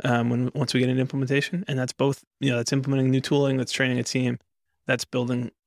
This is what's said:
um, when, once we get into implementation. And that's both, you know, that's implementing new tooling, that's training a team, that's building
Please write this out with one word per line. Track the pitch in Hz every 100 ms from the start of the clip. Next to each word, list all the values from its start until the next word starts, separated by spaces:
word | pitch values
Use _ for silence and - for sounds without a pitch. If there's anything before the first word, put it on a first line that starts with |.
| 127
um, | 120 120
when, | 120 127 147
once | 123
we | 127
get | 123
into | 127
implementation. | 131 135 131 139 - 180 190
And | 131
that's | 127
both, | - 139 135 _ -
you | 139
know, | 120
that's | 123
implementing | 139 131 135 131
new | 131
tooling, | - 143 139 131
that's | 120
training | - 131 123
a |
team, | 120 131 123 123 _ _ _ _ -
that's | 127
building | - 131 123 123 120 _